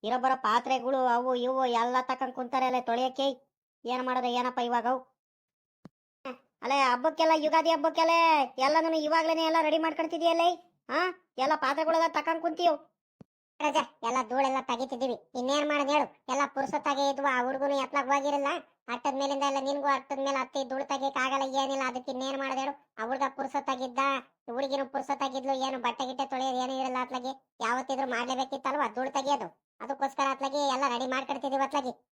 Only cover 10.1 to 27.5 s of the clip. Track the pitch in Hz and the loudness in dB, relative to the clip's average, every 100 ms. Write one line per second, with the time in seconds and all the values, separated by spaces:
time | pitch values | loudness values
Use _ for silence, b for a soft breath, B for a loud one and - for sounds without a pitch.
10.1 | 330 330 339 339 349 - _ _ 269 359 | 0 2 4 2 2 -8 _ _ -2 -2
11.1 | 349 _ - 269 302 262 285 320 330 330 | -4 _ -2 0 2 0 0 2 2 2
12.1 | 330 294 330 330 320 349 294 - _ _ | 0 -2 -2 -2 2 2 2 -4 _ _
13.1 | _ - _ _ _ 302 311 240 _ 226 | _ -20 _ _ _ 0 0 -2 _ -2
14.1 | 254 220 254 269 262 254 240 262 240 262 | -2 0 2 2 2 -2 -2 -2 -2 -2
15.1 | 233 - 247 247 294 294 294 277 294 277 | -4 -8 -6 0 0 2 0 2 2 0
16.1 | - - 262 277 - 269 294 302 277 277 | -6 -6 0 0 0 -2 -2 0 2 2
17.1 | 269 277 254 247 262 277 277 262 285 262 | 2 0 2 0 0 0 0 0 -2 2
18.1 | 277 277 285 277 330 - _ - 247 285 | 2 2 0 0 -2 -6 _ -10 -4 -4
19.1 | 269 277 277 277 277 269 285 277 269 262 | -2 -2 0 0 0 -2 -2 0 0 -2
20.1 | 277 269 277 262 285 254 262 277 277 269 | -4 -2 -2 -2 -4 -4 -4 -4 -2 -2
21.1 | 269 262 269 269 269 269 269 254 247 254 | 0 0 0 0 0 0 0 -2 -4 -6
22.1 | 254 262 277 269 262 269 277 _ - 220 | -6 -4 -4 -4 -2 -4 -6 _ -8 -4
23.1 | 254 269 269 262 285 277 254 254 240 277 | -2 -2 -2 -4 -4 -4 -4 -4 0 0
24.1 | 269 - _ - 240 277 269 269 262 262 | 0 -6 _ -10 -4 -2 -2 -4 -6 -4
25.1 | 277 277 269 262 269 262 262 240 233 254 | -4 -2 -4 -2 -2 -2 -2 -4 -4 -6
26.1 | 262 269 262 262 254 254 269 262 254 254 | -4 -4 -2 -2 -2 -2 -2 -2 -2 -4
27.1 | 254 247 262 _ | -6 -8 -10 _